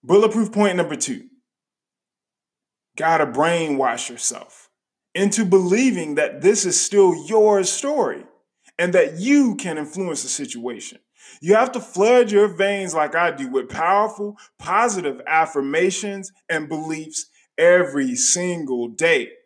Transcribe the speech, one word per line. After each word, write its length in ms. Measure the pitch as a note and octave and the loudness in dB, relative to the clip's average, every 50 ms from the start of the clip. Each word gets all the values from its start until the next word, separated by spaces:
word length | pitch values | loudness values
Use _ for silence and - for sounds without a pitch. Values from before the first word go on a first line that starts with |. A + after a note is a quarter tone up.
| _ | _
Bulletproof 480 | B2 F3 G3+ A3 G#3+ A3 A3+ A3 - - | 4 4 4 4 4 2 0 -2 -2 0
point 240 | G#3 G#3 G3+ F3+ | 2 2 2 2
number 180 | F3+ E3+ D3+ D3+ | 0 -2 -2 -2
two. 340 | - - - B2 - - - _ _ _ _ _ _ _ _ _ _ _ _ _ _ _ _ _ _ _ _ _ _ _ _ _ _ _ _ _ _ _ _ _ | -6 -6 -6 -6 -10 -12 -20 _ _ _ _ _ _ _ _ _ _ _ _ _ _ _ _ _ _ _ _ _ _ _ _ _ _ _ _ _ _ _ _ _
Gotta 300 | - D3+ D#3+ E3 D#3+ D3+ | -4 -2 0 2 2 0
brainwash 840 | C3+ A#2 C3 D3+ E3+ E3+ E3+ E3 D3+ C#3+ C3+ C3+ B2 A#2 B2 - - | -2 0 0 0 2 2 0 -2 -2 -2 0 0 -2 -2 -4 -8 -12
yourself 640 | A#2+ A#2 - - A#2+ - - - - - - _ _ _ _ _ _ _ _ _ _ | -12 -8 -8 -8 -8 -8 -16 -18 -20 -20 -20 _ _ _ _ _ _ _ _ _ _
into 300 | E3+ G3 G3+ G3+ A3+ A3+ | 0 0 0 2 0 0
believing 720 | F3+ F3+ F#3+ F#3 F3 F#3 A3+ C4 C4 G#3 F3+ D#3+ D3+ D3 | 4 4 4 4 4 2 2 2 2 0 0 -4 -4 -2
that 240 | C#3+ D3+ - C3 C#3 | -2 -2 -2 -4 2
this 240 | C#3+ F#3 A3+ - - | 2 2 4 4 0
is 160 | F#3 - - | -2 -2 -2
still 340 | - - G3 G3+ G3 F#3+ E3 D#3 D3 | -2 0 4 4 4 4 4 0 -4
your 360 | D#3 A3 A3 G#3+ G#3+ G#3 G3 F#3 | 0 2 4 4 4 4 2 0
story 640 | F3+ - - - C#4 D4+ D4 G#3 C3+ F2+ D2 - - _ _ _ _ _ _ _ _ _ - | -2 -4 -4 -4 -4 -2 -2 -2 -2 -4 -8 -14 -20 _ _ _ _ _ _ _ _ _ -4
and 140 | E3+ F3+ F3+ | -4 2 4
that 280 | F3+ E3+ - E3 E3 | 4 2 2 0 -6
you 340 | F#3 B3+ C#4+ D4 C#4 A#3+ G3+ | 0 2 4 4 4 2 0
can 240 | - - F3+ D#3+ D#3 | -2 -6 -6 -6 -6
influence 440 | D3+ D3 - F#3 F#3+ F3 D#3+ C3 - | -8 -10 -8 -8 -6 -6 -6 -8 -8
the 60 | C3 | -8
situation. 720 | - - C#3+ C3 - A#2+ A#2 B2 A#2 G#2 - - - _ _ _ _ _ _ - - _ | -8 -8 -8 -10 -12 -10 -10 -10 -10 -10 -14 -18 -20 _ _ _ _ _ _ -20 -20 _
You 140 | C#3+ E3 G3+ | 0 2 4
have 160 | A3 B3 B3+ B3 | 4 4 2 -2
to 80 | B3 | -8
flood 520 | - - - F3 G3 A3+ B3 B3 A#3+ G#3 G#3 | -12 -10 -2 0 4 6 6 6 4 4 4
your 160 | G3+ G#3 G#3 | 4 4 2
veins 460 | F3 E3 G3 G3 G3+ G3 F#3+ F#3 E3+ | 2 -2 -2 0 0 -4 -6 -4 -2
like 200 | D#3+ D3+ D3 D3 | -2 -2 0 0
I 160 | E3 F3 E3+ | 0 0 0
do 180 | D#3 C3+ C#3 B2+ | -2 -4 -10 -4
with 200 | B2+ C3+ A#2+ - | -4 -4 -4 -4
powerful, 680 | - - D#3+ F3 F#3+ G3+ G#3+ G#3 G#3 - G#3 G#3 G#3 _ - _ _ _ | -6 -4 0 2 2 2 2 0 -2 -8 -10 -10 -10 _ -20 _ _ _
positive 600 | - E3+ F3+ G#3 G#3+ B3 G#3 F#3+ F3 C#3+ C3+ - - | -8 -2 0 2 2 2 0 -2 -4 -6 -6 -6 -6
affirmations 1040 | - D#3 D#3+ D#3+ D#3 - D3 C#3 C#3 C#3+ D#3+ F3+ F#3+ F#3 - - G3+ G3 G3 F#3+ - _ _ _ _ | -2 0 0 0 0 -2 -4 -4 -2 0 0 0 0 -2 -4 -8 -8 -10 -10 -12 -16 _ _ _ _
and 200 | E3 D#3+ D#3 D3 | -6 -6 -4 -6
beliefs 580 | D#3+ D#3 D#3 D#3 D#3 D#3+ D#3 D#3 - - - _ _ _ _ _ _ | -8 -8 -6 -8 -8 -10 -10 -12 -12 -12 -12 _ _ _ _ _ _
every 600 | - E3 F3 F3+ F3+ F3 F3 - C#3+ C3+ B2+ B2 | 2 4 6 6 4 2 0 -2 -2 -2 -2 -2
single 720 | A#2+ - - - F3 F3+ F3+ F3 E3+ D#3 C3 B2+ A#2+ A#2+ A#2+ | -2 0 0 0 -2 -2 -4 -4 -6 -6 -6 -6 -6 -6 -8
day. 420 | A2+ - D#3 E3+ E3 C3+ A#2 - - _ _ | -6 -2 0 2 2 2 0 -6 -12 _ _